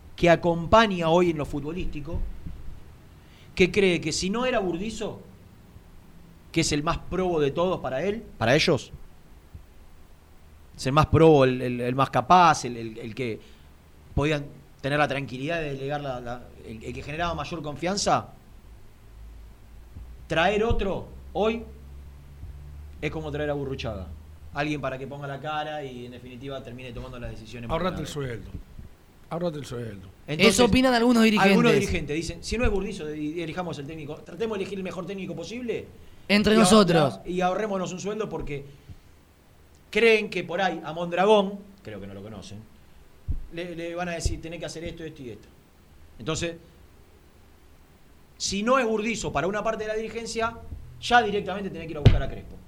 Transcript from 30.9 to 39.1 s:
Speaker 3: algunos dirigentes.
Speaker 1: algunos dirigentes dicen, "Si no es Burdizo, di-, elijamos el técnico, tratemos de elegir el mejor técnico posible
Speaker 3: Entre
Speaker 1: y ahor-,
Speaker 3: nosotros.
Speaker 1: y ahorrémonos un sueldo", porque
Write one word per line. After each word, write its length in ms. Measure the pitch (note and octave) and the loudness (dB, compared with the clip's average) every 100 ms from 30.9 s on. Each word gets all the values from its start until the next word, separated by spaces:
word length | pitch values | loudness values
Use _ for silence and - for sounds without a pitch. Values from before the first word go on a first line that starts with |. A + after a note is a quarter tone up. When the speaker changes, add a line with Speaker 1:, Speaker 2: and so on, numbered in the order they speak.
| A#3+ | 4
Speaker 3:
algunos 280 | A#3+ A#3 | 6 6
dirigentes. 280 | A3+ G#3 G3 | 6 6 6
Speaker 1:
algunos 220 | G3 A#3 | 8 6
dirigentes 420 | G#3 - F3+ D3 D#3 | 4 2 -2 -2 -4
dicen, 280 | E3+ E3+ | -6 -8
"Si 140 | - G#3+ | -6 0
no 60 | - | 2
es 60 | |
Burdizo, 340 | G3 G3 F#3+ D3+ | 0 -2 -6 -8
di-, 340 | D3+ D3+ E3+ | -6 -6 -4
elijamos 360 | D#3+ F#3 F3 D3 | -6 -6 -6 -6
el 80 | C#3 | -10
técnico, 300 | D#3+ C#3 D#3+ | -10 -10 -12
tratemos 420 | - F3 A3+ G#3 | -12 -6 -4 -4
de 60 | |
elegir 160 | F#3 F#3+ | -6 -6
el 40 | |
mejor 220 | F#3 F3 E3+ | -6 -8 -8
técnico 300 | G3 F#3 D#3 | -8 -8 -8
posible 500 | E3+ A#3+ A#3+ D3+ - - - - - | -8 -8 -6 -6 -8 -18 -20 -10 0
Speaker 3:
Entre 260 | G#3 G#3+ | 2 6
Speaker 1:
y 40 | A3 | 6
ahor-, 40 | |
Speaker 3:
nosotros. 560 | G#3+ G#3+ F3+ E3 C#3 - - | 8 8 8 6 4 0 -6
Speaker 1:
y 160 | F3+ | 0
ahorrémonos 500 | F3+ F#3 G#3+ F#3+ E3 | 0 0 -2 -2 -4
un 60 | F3+ | -6
sueldo", 280 | F#3+ G#3+ F3+ | -6 -6 -6
porque 360 | D#3 C#3 C#3+ - - - - - | -6 -8 -8 -12 -20 -20 -20 -20